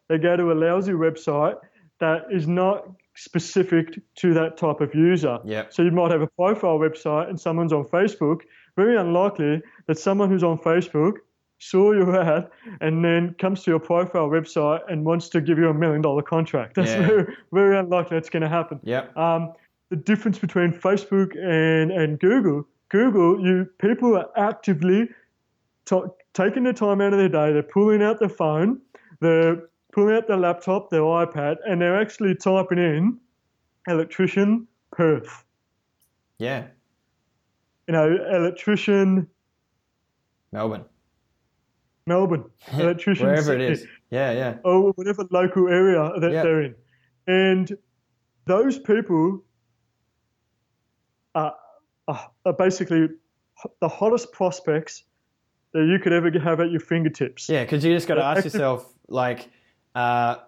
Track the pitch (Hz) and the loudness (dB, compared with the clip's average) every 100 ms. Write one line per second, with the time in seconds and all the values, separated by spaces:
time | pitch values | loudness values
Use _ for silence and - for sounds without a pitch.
0 | - 160 175 175 170 156 165 185 196 170 | -4 0 2 2 2 2 2 0 -2 0
1 | 160 160 160 147 160 - - _ _ - | 0 -2 -4 0 -2 -4 -16 _ _ -4
2 | 160 160 - 185 156 180 185 202 - - | -2 -2 -2 -4 -2 0 0 -2 -8 -20
3 | _ - - 170 - 196 185 165 160 202 | _ -20 -6 -6 -2 -2 2 0 0 -12
4 | _ - 180 165 160 160 160 - 139 151 | _ -2 0 2 0 -2 -4 -2 -2 2
5 | 170 180 143 120 107 107 - - 175 175 | 4 4 0 -4 -6 -8 -6 0 2 2
6 | 170 160 151 - 185 214 185 156 156 156 | 2 0 -2 -2 -2 0 0 2 0 -2
7 | 156 151 175 175 170 165 165 147 139 175 | -4 -2 -4 -6 -4 -2 0 -2 0 0
8 | 214 - 151 165 - _ _ - 220 226 | 0 0 -2 -2 -6 _ _ 0 2 2
9 | 175 175 202 202 147 156 - _ - 156 | 2 0 0 -2 -2 -2 -6 _ -6 -2
10 | 196 196 196 185 170 160 165 175 180 151 | 0 0 2 2 0 0 0 0 0 0
11 | 175 214 _ _ _ _ - 185 208 208 | 0 -2 _ _ _ _ -2 2 4 4
12 | 180 185 165 160 180 _ 233 180 156 160 | 4 2 2 0 -2 _ -20 -6 -2 0
13 | 170 170 175 - 190 190 185 160 160 170 | 2 2 0 -4 -4 -2 -2 -2 0 0
14 | 180 175 147 160 156 165 147 165 196 160 | 0 -2 0 -2 -2 -2 0 -2 -4 -4
15 | 156 170 - 165 151 156 165 151 165 151 | -2 -2 -2 -2 0 2 2 2 0 0
16 | 156 143 143 165 160 135 110 190 175 202 | 0 -2 -2 -4 -2 -4 -4 -2 0 0
17 | 180 208 - - - 185 196 196 180 180 | 2 2 0 -8 -4 2 4 2 0 -2
18 | 165 165 160 165 156 170 160 147 113 127 | -2 -6 -4 -4 -2 -2 -4 -10 -6 -6
19 | 131 156 165 165 165 - _ _ - 170 | -6 -4 0 0 -4 -12 _ _ -10 -8
20 | 202 208 220 - 180 180 175 170 190 196 | 0 0 0 -4 -4 0 -2 0 0 -2
21 | - 196 190 147 185 160 160 160 160 185 | 0 0 0 -4 -2 0 2 2 0 0
22 | 156 151 185 262 190 143 - _ - 196 | -2 2 2 4 2 -2 -8 _ -2 2
23 | 254 202 170 196 185 185 185 - 202 247 | 2 4 4 2 2 0 -2 -2 -2 2
24 | 247 190 - - 208 220 202 156 180 202 | 2 2 0 -2 -2 -2 -2 0 2 2
25 | 226 - _ _ _ _ _ _ - 185 | 0 -8 _ _ _ _ _ _ -4 -4
26 | 180 - _ - 202 262 247 - 208 196 | -4 -14 _ -2 -2 0 -2 -2 -2 0
27 | 202 196 190 151 151 151 147 196 208 214 | 2 2 2 2 2 0 0 0 2 4
28 | 208 226 208 - 160 151 202 269 _ - | 2 0 -2 -2 -2 0 0 -2 _ -20
29 | _ 156 165 165 165 165 - _ _ 208 | _ -2 2 4 2 0 -8 _ _ 0
30 | 202 220 220 190 175 170 190 196 196 160 | 2 2 0 0 0 -2 -4 -4 -2 0
31 | 156 165 170 151 143 170 220 175 175 196 | 2 0 -2 -4 -4 -4 -4 -2 0 0
32 | 214 - 196 185 190 190 185 180 175 151 | -2 -2 -2 0 0 0 0 0 0 0
33 | 208 240 _ _ _ _ _ _ 180 165 | -2 -2 _ _ _ _ _ _ -4 -4
34 | 165 - 185 196 202 233 - _ _ - | -4 -2 0 2 0 0 -4 _ _ -2
35 | 160 143 - - _ _ _ _ _ _ | 0 0 -4 -20 _ _ _ _ _ _
36 | _ _ _ - 120 131 - _ _ _ | _ _ _ -10 -8 -6 -10 _ _ _
37 | _ _ _ _ _ _ _ _ - 160 | _ _ _ _ _ _ _ _ -2 2
38 | 156 185 180 185 180 175 208 202 214 196 | 2 2 0 0 -2 -2 -2 0 2 2
39 | 190 190 160 _ _ _ _ _ _ _ | 4 2 -2 _ _ _ _ _ _ _
40 | _ _ _ _ _ 104 110 104 - _ | _ _ _ _ _ -6 -6 -6 -14 _
41 | _ _ _ _ _ _ _ _ _ _ | _ _ _ _ _ _ _ _ _ _
42 | 170 180 190 156 - _ - 139 170 170 | -2 0 0 -2 -6 _ -10 -2 -2 -2
43 | 202 190 139 151 147 127 127 151 - - | -2 0 2 2 2 0 0 -4 -8 -20
44 | - 123 135 120 127 113 185 185 196 190 | -8 -4 -2 -2 -4 -2 2 4 4 0
45 | 196 208 185 180 185 190 180 180 190 170 | -6 -6 -2 0 2 2 2 4 4 4
46 | 151 190 170 160 165 156 139 - _ _ | 0 0 0 2 2 2 -2 -8 _ _
47 | _ _ - 185 190 185 180 202 _ _ | _ _ 0 2 4 2 -2 -8 _ _
48 | _ _ _ _ - 196 269 269 - 220 | _ _ _ _ -2 2 2 -2 0 -2
49 | 226 160 175 190 _ _ _ _ _ _ | 0 0 0 -2 _ _ _ _ _ _
50 | _ _ _ _ _ _ _ _ _ _ | _ _ _ _ _ _ _ _ _ _
51 | _ _ _ 160 151 - - _ _ _ | _ _ _ -6 -6 -8 -20 _ _ _
52 | - 135 - _ 185 170 185 185 175 165 | -10 -10 -12 _ -6 0 0 0 -2 0
53 | 156 - _ _ _ _ - - 160 - | 0 -4 _ _ _ _ -18 -6 -6 -2
54 | 214 233 - - 180 180 160 151 - - | 0 0 -4 -4 -4 -4 -4 -4 -4 -20
55 | _ _ _ _ _ _ _ 160 160 190 | _ _ _ _ _ _ _ 0 2 2
56 | 190 170 170 170 165 160 170 165 - 165 | 2 0 0 -2 -2 -2 -2 -4 -4 -2
57 | 156 - 127 - - 151 120 147 165 170 | -2 -4 -8 -8 -4 -4 -2 -2 2 0
58 | 170 151 139 170 165 208 135 127 - _ | 0 -2 0 -2 -2 -2 -2 -2 -8 _
59 | - 127 127 113 - _ _ _ _ 123 | -8 -4 -4 -6 -14 _ _ _ _ -4
60 | 120 120 120 120 | 0 0 0 -4